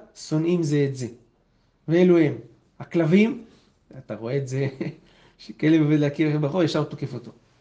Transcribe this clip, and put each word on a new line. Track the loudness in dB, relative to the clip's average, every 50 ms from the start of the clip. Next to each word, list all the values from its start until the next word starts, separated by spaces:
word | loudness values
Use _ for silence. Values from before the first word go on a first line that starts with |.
| -12 _ _
שונאים | -20 -8 -4 -2 -2 0 0 0 0 0
זה | 0 0 0 0 0
את | -2
זה". | -6 -10 -10 -10 -16 _ _ _ _ _ _ _ _ _ _ _ _ _
ואלו | 0 2 4 6 6 6
הם, | 4 4 2 -2 -6 -12 -18 -20 _ _ _ _ _
הכלבים, | -18 -4 -2 0 2 4 4 4 4 4 0 -6 -12 -20 _ _ _ _ _ _ _ _ -20
אתה | -20 -14 _ -12
רואה | -10 -8 -6 -6
את | -6 -6
זה, | -4 -4 -4 -4 -4 -6 -8 -10 -10 -10 -14 _
<laughs> | _ _ _ _ _ _
שכלב | _ -20 -20 -10 -2 2 2 4 4
עובד | 4 4 2 2
להכיר | 2 0 0 0 -2 0 0 0
ברחוב, | -2 -2 0 0
ישר | 0 0 0 -2 -4
תוקף | -4 -6 -10 -10 -10 -10
אותו. | -12 -14 -16 -20 _ _ _ _ _